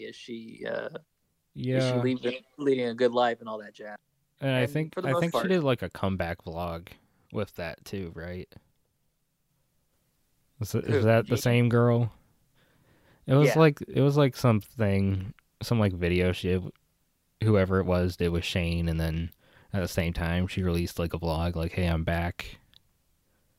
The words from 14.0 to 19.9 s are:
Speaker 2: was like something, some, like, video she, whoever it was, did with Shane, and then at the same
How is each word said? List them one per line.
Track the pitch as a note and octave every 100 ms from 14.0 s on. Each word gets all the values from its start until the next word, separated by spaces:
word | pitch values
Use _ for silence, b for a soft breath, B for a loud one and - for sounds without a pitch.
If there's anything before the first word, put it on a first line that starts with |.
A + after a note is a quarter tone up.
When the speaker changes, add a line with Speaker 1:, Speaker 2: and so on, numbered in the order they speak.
Speaker 2:
was | C#3 C#3+
like | C#3+ -
something, | B2+ G#2+ - - G#2 G2 G2 G2 F#2+ - _ -
some, | - A#2+
like, | G#2
video | F2+ F2 F2+ F2+
she, | F2 F#2 F#2 F2+ - _ _ _ _ _ -
whoever | A2 G#2 F#2 F#2+
it | F2+
was, | F2+ F#2 F2+
did | F2
with | E2+
Shane, | - F#2+ E2+ E2+ E2+
and | E2
then | D#2+ D#2+ E2 - b b b
at | G2+
the |
same | F2